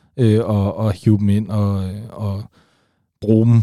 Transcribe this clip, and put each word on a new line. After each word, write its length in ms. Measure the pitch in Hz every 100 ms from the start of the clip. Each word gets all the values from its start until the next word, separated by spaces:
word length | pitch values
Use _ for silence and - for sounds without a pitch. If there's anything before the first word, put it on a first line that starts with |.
| _ -
øh, 220 | 113 107 95
og, 320 | 104 98 -
og 140 | 110
hive 260 | 98 113 107
dem 120 | 101
ind 180 | 101 101
og, 340 | 107 101 98 92 101 110
og 340 | - 104 98 113 _ _ _ _ _ _ _
bruge 240 | 107 110 113
dem, 160 | 117